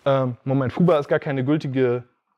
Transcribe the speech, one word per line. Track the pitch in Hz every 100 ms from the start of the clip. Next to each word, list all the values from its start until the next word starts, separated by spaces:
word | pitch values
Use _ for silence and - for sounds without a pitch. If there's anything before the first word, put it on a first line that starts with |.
| -
Ähm, | 135 131 120 -
Moment, | 135 131
Fuba | - 170 156
ist | 143
gar | 156
keine | - 135
gültige, | 127 156 151 131 127 120 120 _ _